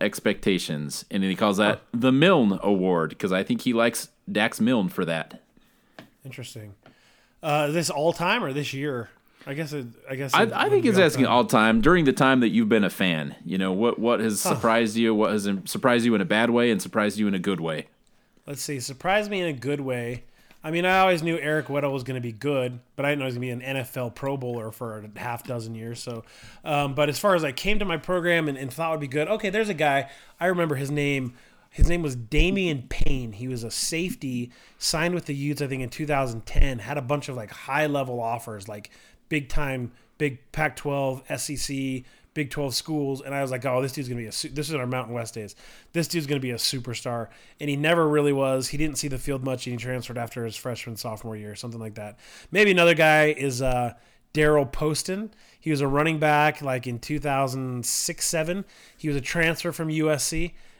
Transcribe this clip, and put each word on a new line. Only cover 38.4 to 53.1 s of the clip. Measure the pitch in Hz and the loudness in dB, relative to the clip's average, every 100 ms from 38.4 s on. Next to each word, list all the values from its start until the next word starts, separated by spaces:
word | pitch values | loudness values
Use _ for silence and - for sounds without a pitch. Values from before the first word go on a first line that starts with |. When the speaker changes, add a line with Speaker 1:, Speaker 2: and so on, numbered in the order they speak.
| - 107 101 | -8 -12 -12
Speaker 2:
like, | 104 - - - _ - | -14 -14 -20 -20 _ -6
big | 151 135 | -4 0
time, | - 139 131 120 - _ - | 0 0 -2 -6 -12 _ -4
big | 147 123 _ | -4 -4 _
Pac-twelve, | 156 151 - 147 139 135 131 - | -2 -2 -2 -4 -2 -2 -4 -8
S | 139 - | -8 -6
E | 139 | -6
C, | - 139 135 127 - _ _ | -6 -4 -4 -6 -10 _ _
Big | 156 135 | -6 -6
Twelve | 151 139 | -4 -4
schools, | - - 151 139 135 | -4 -4 -2 -2 -4
and | 135 139 | -6 -4
I | |
was | 135 | -4
like, | 127 135 | -4 -2
"Oh, | 127 | 0
this | 135 | -2
dude's | 147 123 | -4 -8
gonna | 123 | -8
be | 110 | -8
a | |
su-," | - 147 | -8 -8
this | 139 147 | -6 -4
is | 151 | -4
our | 123 | -2
Mountain | 127 117 | -4 -4
West | 120 113 113 | -6 -8 -10
days. | 104 - - - - | -12 -14 -20 -20 -6
"This | 170 160 | -4 -2
dude's | 170 139 | -2 -2
gonna | 143 | -2
be | 131 | -2
a | 117 | -4
superstar," | - 131 120 113 127 120 107 - - - | -4 -4 -6 -8 -6 -6 -6 -12 -20 -8
and | 147 | -4
he | 139 | 0
never | 156 170 156 | 2 4 4
really | 151 147 | 4 4
was. | 139 135 131 127 | 2 2 0 -2
He | 143 | -2
didn't | 156 131 | -2 -2
see | 143 | -4
the | 131 | -4
field | 147 139 | -4 -4
much, | 131 127 127 | -4 -4 -6
and | 120 | -6
he | |
transferred | 123 127 117 120 | -6 -8 -8 -8
after | 113 123 | -8 -6
his | 117 - | -8 -6
freshman, | 127 113 120 110 | -8 -8 -10 -10
sophomore | 120 107 117 107 | -8 -8 -10 -10
year, | 104 101 | -10 -12
something | 120 117 | -12 -10
like | 110 104 | -10 -10
that. | 104 - - - - | -14 -14 -20 -20 -2
Maybe | 190 208 | 4 6
another | 180 170 165 | 6 6 6
guy | 156 | 6